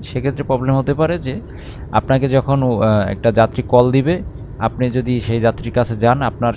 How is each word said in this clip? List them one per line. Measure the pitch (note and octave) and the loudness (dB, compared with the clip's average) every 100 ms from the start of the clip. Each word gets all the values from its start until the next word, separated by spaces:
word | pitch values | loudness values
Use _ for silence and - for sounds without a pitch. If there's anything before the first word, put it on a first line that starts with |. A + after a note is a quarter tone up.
সেক্ষেত্রে | - B2+ B2+ D3 | -8 -4 -4 -4
প্রবলেম | C#3 C3 C3 | -2 -2 2
হতে | C3+ B2+ | 0 0
পারে | C#3+ D#3 F3 | 0 0 -2
যে | C3 D#3+ - - - - - | -6 -8 -10 -14 -14 -14 -4
আপনাকে | A2 - C3+ C3+ | -2 2 2 2
যখন, | C3 C3 C#3 | 2 2 0
আহ, | C3 A2+ A2 G#2+ G2 | 2 2 2 2 0
একটা | G2+ A#2 | 0 2
যাত্রী | A2 A2 - - | 4 2 2 2
কল | B2 B2+ | 4 4
দিবে, | C3 C3+ F3+ - - - - | 2 2 -2 -6 -12 -14 -6
আপনি | A2 A#2 B2 | -6 -2 -2
যদি | A#2+ A#2+ B2 | -2 -2 -2
সেই | G#2 A2+ | 0 2
যাত্রীর | A2+ A2 A#2 | 2 0 -2
কাছে | B2 A2+ A2+ | -2 0 2
যান, | A#2 B2+ | 2 2
আপনার | B2+ - A#2+ | 0 -2 -2